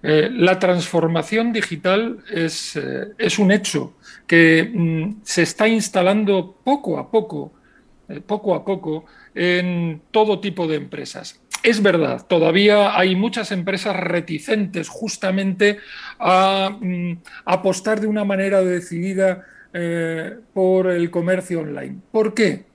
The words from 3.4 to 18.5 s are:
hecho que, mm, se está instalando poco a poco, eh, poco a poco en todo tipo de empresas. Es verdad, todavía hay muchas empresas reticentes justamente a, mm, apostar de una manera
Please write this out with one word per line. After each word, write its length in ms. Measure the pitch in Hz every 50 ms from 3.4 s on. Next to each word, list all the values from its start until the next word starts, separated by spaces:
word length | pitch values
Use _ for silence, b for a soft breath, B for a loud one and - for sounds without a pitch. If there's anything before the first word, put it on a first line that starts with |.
| 208 185
hecho 440 | 202 202 196 - - 151 131 - _ B B B B B B
que, 420 | - 170 170 165 165 160 160 165 233
mm, 500 | 240 190 170 165 160 160 156 202 208 - _
se 180 | - - -
está 260 | 170 160 - - 220
instalando 880 | 220 226 226 - - - 196 175 185 202 214 214 196 202 185 170 180 - _ _
poco 360 | 247 277 285 - 202 160 143
a 100 | 139 -
poco, 420 | - 220 214 220 180 147 139 156 b b b b b b b b _ _ _
eh, 140 | - - -
poco 320 | - - 202 - - 208 175
a 100 | 147 -
poco 420 | - 196 180 - 160 151 160 - b b b b b b
en 720 | - 175 180 180 180 180 180 180 170 170 165 156 147 _ _
todo 280 | - 220 214 214 202 185
tipo 280 | 190 202 - 185 175
de 80 | 156 156
empresas. 680 | 147 139 127 - 147 135 - - - - - - _ _ _ - - -
Es 180 | 233 233 208
verdad, 460 | 202 202 180 170 156 135 127 - -
todavía 680 | _ 185 170 160 160 165 190 202 208 208 208 202 190 208
hay 200 | - 185 190 185
muchas 360 | 185 202 233 - 233 208 -
empresas 440 | 208 185 170 190 196 190 - 214 190
reticentes 920 | - - 170 170 175 - - 165 151 - - 226 214 202 180 - 180 156
justamente 920 | - - - 226 214 - - - 190 185 190 196 196 185 190 208 208 208 208 B B B B B B B B
a, 580 | - 170 185 185 190 190 196 196 190 196 208 214
mm, 340 | 240 180 180 175 175 175 170 170 B B B B B
apostar 540 | - 180 185 - 190 185 185 - 220 220 214
de 60 | 208
una 180 | 214 214 214 208
manera 380 | 196 196 190 196 196